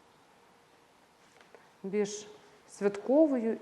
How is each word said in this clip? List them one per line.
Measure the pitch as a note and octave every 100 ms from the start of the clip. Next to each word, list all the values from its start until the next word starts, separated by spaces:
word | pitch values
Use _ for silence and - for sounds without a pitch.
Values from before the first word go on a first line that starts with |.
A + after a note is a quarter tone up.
| _ _ _ _ _ _ _ _ _ _ _ _ _ - - - - _
більш | G3 G#3 G3+ - - - - - -
святковою | - G3+ G3+ - C#4+ D#4 B3+ A3+ G#3